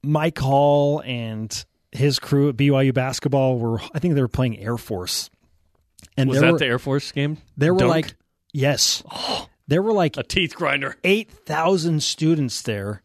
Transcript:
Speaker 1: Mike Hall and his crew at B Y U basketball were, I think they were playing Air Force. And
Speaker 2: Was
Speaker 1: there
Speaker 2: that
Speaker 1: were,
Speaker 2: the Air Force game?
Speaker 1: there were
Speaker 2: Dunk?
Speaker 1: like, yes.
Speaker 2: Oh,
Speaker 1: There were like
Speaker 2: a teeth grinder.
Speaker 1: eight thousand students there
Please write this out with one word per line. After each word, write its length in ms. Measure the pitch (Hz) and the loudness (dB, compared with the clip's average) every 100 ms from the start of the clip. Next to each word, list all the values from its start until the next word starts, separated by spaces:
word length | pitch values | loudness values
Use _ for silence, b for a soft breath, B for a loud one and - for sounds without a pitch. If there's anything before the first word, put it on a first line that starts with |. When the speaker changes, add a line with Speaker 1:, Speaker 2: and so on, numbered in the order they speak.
Speaker 1:
Mike 380 | 143 151 160 - | 0 0 0 0
Hall 600 | 131 139 143 143 143 147 123 | 2 4 6 4 4 0 -4
and 580 | 123 113 110 110 - - _ _ | -8 -6 -8 -8 -10 -14 _ _
his 280 | - 143 131 | -2 0 0
crew 300 | - 143 143 | 0 2 2
at 80 | 120 | 2
B 140 | 143 | 2
Y 100 | 135 | 4
U 100 | 135 | 2
basketball 640 | 131 127 127 147 135 131 127 | 2 -2 -4 -2 2 2 0
were, 200 | 117 113 - | 0 -4 -4
I 60 | 160 | -4
think 160 | 180 143 | 0 2
they 60 | |
were 60 | 127 | 0
playing 320 | - 127 110 | 0 -2 -2
Air 180 | 110 117 | -6 -6
Force. 520 | - 101 90 - - _ _ _ _ _ _ - - - | -6 -8 -6 -6 -8 _ _ _ _ _ _ -20 -10 -2
And 120 | 131 | 0
Speaker 2:
Was 100 | 131 | 4
Speaker 1:
there 80 | 135 | 4
Speaker 2:
that 60 | |
Speaker 1:
were, 60 | 160 | 4
Speaker 2:
the 60 | 139 | 0
Air 140 | 123 | -2
Force 320 | - 139 - | 0 -2 -2
game? 260 | - 147 151 _ - | -4 -4 -4 _ -2
Speaker 1:
there 180 | 151 | 2
were 60 | 185 | 4
Speaker 2:
Dunk? 100 | 190 | 4
Speaker 1:
like, 240 | 165 - - _ _ _ | 2 -2 -12 _ _ _
yes. 520 | 143 135 131 - - - | -2 0 0 0 -2 -8
Speaker 2:
Oh, 360 | - - - - _ - | -10 -6 -8 -10 _ -2
Speaker 1:
There 140 | 156 | 0
were 120 | 208 | 2
like 240 | 214 160 - | 2 0 -2
Speaker 2:
a 60 | |
teeth 320 | - - 160 - | -4 -2 -2 -2
grinder. 400 | 156 139 139 - | -2 -2 -4 -4
Speaker 1:
eight 260 | 180 208 - | 0 0 0
thousand 720 | - - 156 165 190 165 156 | -16 -6 -2 2 2 2 0
students 580 | - - 156 165 131 - | -2 0 2 2 0 -4
there 420 | - 104 98 104 | -6 -6 -6 -8